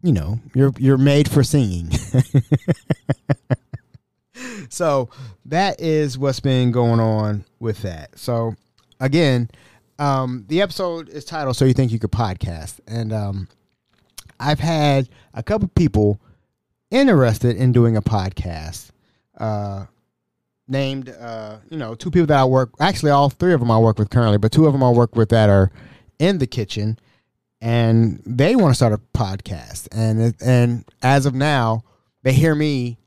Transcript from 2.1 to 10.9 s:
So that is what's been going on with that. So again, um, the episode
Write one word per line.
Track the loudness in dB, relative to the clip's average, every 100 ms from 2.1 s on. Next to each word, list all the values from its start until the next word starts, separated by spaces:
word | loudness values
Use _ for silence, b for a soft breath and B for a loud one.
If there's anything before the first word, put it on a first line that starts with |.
| -2 2 0 0 -2 -2 -6 _ -8 -6 -8 -4 -8 _ -8 _ -20 _ _ _ _ _ -20 -18 -18 -16
So | -4 0 0 -2 B -20 -20 -6
that | -2 -2 -2
is | -2 0 -2 -2
what's | -4 -2
been | 0 2 2
going | 2 2 2
on | 2 0 -2 -4 -8 _
with | -8 -6
that. | -8 -12 -18 -14
So | -6 -4 -4 -8 _ _ _ _
again, | -2 2 2 0 -2 b b b _ _
um, | -4 -2 -4 -8 -6
the | -2
episode | -2 -4 -8